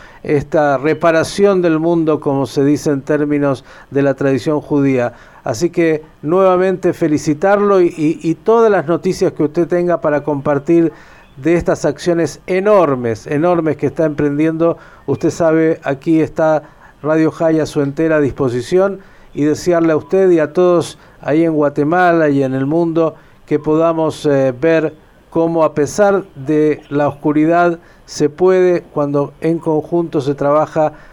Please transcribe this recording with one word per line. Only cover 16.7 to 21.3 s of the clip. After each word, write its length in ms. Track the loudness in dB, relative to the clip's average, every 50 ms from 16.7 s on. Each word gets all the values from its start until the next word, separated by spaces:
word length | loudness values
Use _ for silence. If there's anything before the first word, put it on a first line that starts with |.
| -20 -20 -20 -20 -18 _
Radio 300 | -4 -2 0 0 0 0
High 300 | 0 0 0 0 0 0
a 40 | -2
su 160 | -2 -2 -2
entera 380 | -2 -2 -2 -2 0 0 2 0
disposición, 800 | 0 0 -2 -2 -2 -2 -2 -4 -4 0 0 2 2 0 -2 -6 -14 -20 -20 -20 -20 -12 -6
y 120 | -2 -2
desearle 480 | -2 -2 -2 -2 0 0 2 2 2 0
a 20 |
usted 340 | 0 -2 -2 0 2 2 4
y 100 | 4 2
a 120 | 2 0
todos 480 | 0 2 2 2 2 2 0 -4 -8 -20 -20 -20 -20 -12
ahí 240 | -6 -2